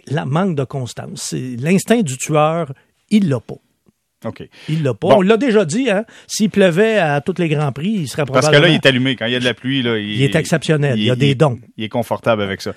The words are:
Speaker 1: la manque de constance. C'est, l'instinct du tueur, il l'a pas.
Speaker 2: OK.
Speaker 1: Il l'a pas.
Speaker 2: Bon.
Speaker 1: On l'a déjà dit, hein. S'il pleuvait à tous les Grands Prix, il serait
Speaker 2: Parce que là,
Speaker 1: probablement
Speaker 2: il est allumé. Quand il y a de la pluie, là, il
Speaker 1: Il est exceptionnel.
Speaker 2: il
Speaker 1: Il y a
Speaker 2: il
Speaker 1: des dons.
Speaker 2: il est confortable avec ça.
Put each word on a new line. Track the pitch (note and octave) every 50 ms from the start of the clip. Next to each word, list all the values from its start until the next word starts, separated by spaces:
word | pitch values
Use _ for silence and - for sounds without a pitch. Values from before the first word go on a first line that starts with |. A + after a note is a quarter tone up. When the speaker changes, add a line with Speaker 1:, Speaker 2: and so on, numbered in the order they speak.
| -
Speaker 1:
la | - B2+ E3 E3+
manque | C3+ C#3 E3 G3 G3 D#3+
de | C#3 C3
constance. | - - C#3 B2 A2 - - A#2+ C#3 - C3+ - -
C'est, | E3 C#3+ B2+ C3 B2 A#2
l'instinct | C3 D#3+ G3 F3+ - - A3+ B3
du | G#3+ C3+ B2+
tueur, | - - - D#3 D3+ D3+ D#3 D#3+ E3+ E3 C#3 C3+ _ _ _ _ _ _ -
il | G#3 G#3+ G3+ D#3+
l'a | C3 A2+
pas. | - - C3 - _ _ _ _ _ _ _ _ _ _ _ _ -
Speaker 2:
OK. | A2+ A2 - - - _ - - -
Speaker 1:
Il | D#3 E3
l'a | D3 B2+ A#2+
pas. | - D3 F3+
Speaker 2:
Bon. | C4 G3+
Speaker 1:
On |
l'a | F#3 F#3+ A3+
déjà | G#3 C#4+ C4+ G3+ G#3+ F#3+
dit, | C#3+ D#3 A#3+ C#4 A#3+
hein. | F#3+ G3 A3+ - - - -
S'il | - - - A3 F#3+
pleuvait | - G3+ F#3+ F3+ D#3 F3 A3 A3+ A3 G3+
à | E3+ D3+ C#3+ C#3+
tous | - - F3 -
les | F3 D#3+
Grands | D#3 D3 D3+ C#3
Prix, | A2 C3+ D#3 G#3
il | A3+ G3 D3+ A#2+
serait | - - C#3+
Speaker 2:
Parce | A#2+ C3 B2+ C3+
que |
là, | D#3 D3+ D3
Speaker 1:
probablement | D#3+ F3
Speaker 2:
il | D#3
est | - -
allumé. | C#3 C3 B2 B2+ C3+ B2+
Quand | - A2
il | A#2
y | B2
a | B2+
de | B2
la | B2
pluie, | A2 - - B2+ C#3 C3+
là, | A#2+ A#2+ A#2 G#2+
il | G#2 G#2 G#2+
Speaker 1:
Il | B2
est | C3+ C3+ -
exceptionnel. | D#3+ C#3+ - F3 D3+ - - D#3 D3 C#3+ C#3+ B2 G#2+
Speaker 2:
il |
Speaker 1:
Il | G#2+
y | A#2+
a |
Speaker 2:
il | B2+ A#2+
Speaker 1:
des | C#3 C#3+ C#3
dons. | A#2 D#3+ C#3+ A#2+ - - - -
Speaker 2:
il | - G#2+
est | G#2
confortable | - A#2+ A2+ - A2+ G2+ - A#2+ A2+ G#2
avec | G2+ F#2+ F#2+ -
ça. | - G#2 F2+